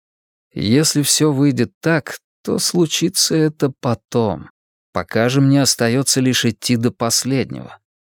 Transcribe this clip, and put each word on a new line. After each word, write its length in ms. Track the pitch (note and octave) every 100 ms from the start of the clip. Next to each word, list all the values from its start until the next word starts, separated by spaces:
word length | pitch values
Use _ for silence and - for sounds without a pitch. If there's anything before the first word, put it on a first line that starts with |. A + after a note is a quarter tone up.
| _ _ _ _ _
Если 500 | - G2 C3+ D#3 D3
всё 300 | C#3 - D3+
выйдет 400 | C3+ C#3+ B2 A2+ _
так, 380 | D#3+ E3 - - _ _
то 160 | - -
случится 800 | - F3+ D#3+ - D#3+ - - D#3+
это 360 | D#3 D#3 C#3 -
потом. 720 | C3 A2+ _ A#2+ A2 D2+ - _ _ _ _
Пока 360 | F2+ F2+ A2 A#2+
же 120 | C3+
мне 220 | C3+ C#3
остаётся 580 | C3 - A#2 B2+ - C#3
лишь 240 | C3 B2
идти 320 | A#2+ - - A#2+
до 140 | A#2
последнего. 880 | - A#2 - B2 C3+ G2+ B1+ B1+ - _ _ _